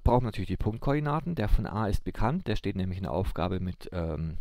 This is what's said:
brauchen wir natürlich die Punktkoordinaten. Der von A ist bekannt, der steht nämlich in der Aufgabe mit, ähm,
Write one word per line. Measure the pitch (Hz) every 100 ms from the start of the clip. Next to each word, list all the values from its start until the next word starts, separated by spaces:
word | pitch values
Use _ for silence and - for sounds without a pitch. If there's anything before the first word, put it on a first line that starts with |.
brauchen | - 123
wir | 120
natürlich | - 90
die | 92
Punktkoordinaten. | 107 117 139 147 147 151 175 165
Der | 104
von | - 104
A | 104 104
ist | -
bekannt, | - - 110 180 -
der | 107
steht | 98 95
nämlich | 92 90
in |
der | 95
Aufgabe | 76 101 - 87 95
mit, | 90 - -
ähm, | 90 82 78 80 78